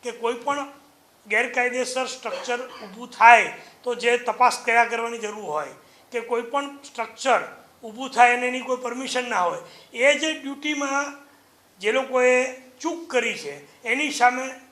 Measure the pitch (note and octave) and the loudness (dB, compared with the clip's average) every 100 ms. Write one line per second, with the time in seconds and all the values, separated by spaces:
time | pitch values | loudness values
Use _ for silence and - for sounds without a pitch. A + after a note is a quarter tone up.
0 | A#3+ A3+ A3+ A#3+ C#4 C#4+ C#4+ - _ _ | -10 -6 -4 -4 -4 -4 -6 -12 _ _
1 | _ _ G#3 G#3+ B3 B3 B3 B3 B3 B3+ | _ _ -4 -2 0 0 -2 -2 -4 -4
2 | B3+ - A3+ - - A#3+ B3+ - G#3 G3 | -6 -8 -10 -8 -6 -6 -6 -14 -16 -16
3 | B3 - A3+ A#3 E3+ - - - B3 A#3+ | -16 6 10 10 8 -6 -20 -10 -8 -2
4 | A#3 A#3+ A#3+ G#3+ B3 - - A#3 A#3 A3+ | 0 0 0 4 4 4 2 2 2 0
5 | A#3 A#3 G#3 G#3+ G3 D3+ C#3 B2+ - _ | -6 -6 -8 -8 -6 -6 -6 -14 -20 _
6 | _ A#3+ A#3 A#3+ B3 C#4+ C#4+ C#4+ - - | _ -10 -4 -4 -2 -4 -6 -12 -16 -10
7 | A3+ - C4+ A3 - - - _ A3+ G#3+ | -10 -4 2 2 0 -16 -20 _ -16 -10
8 | C4 A#3 A#3+ B3 B3 B3+ B3+ B3 B3 B3 | -6 4 6 6 -2 -4 -4 -6 -6 -8
9 | C4 B3 B3 G#3+ F3 - - - - A#3+ | -4 -4 -2 0 0 -2 -12 -20 -18 2
10 | C4+ C#4+ D#4 D4 C4+ C#4 D4+ C#4+ C#4 C#4 | 2 4 0 -4 -8 -8 -4 -4 -2 -2
11 | C#4+ - - _ _ _ _ _ G3+ B3+ | -4 -10 -20 _ _ _ _ _ -2 0
12 | C4 B3+ B3 B3+ C4 - - - D#4+ E4+ | 0 2 4 4 0 -6 -18 -8 -6 -6
13 | - B3 A3+ G3+ D3+ C#3+ - - A3+ B3+ | -2 -2 -2 -6 -10 -12 -18 -14 -6 -2
14 | D4 - A#3+ B3+ C4 C4 - | -2 2 2 2 -8 -12 -20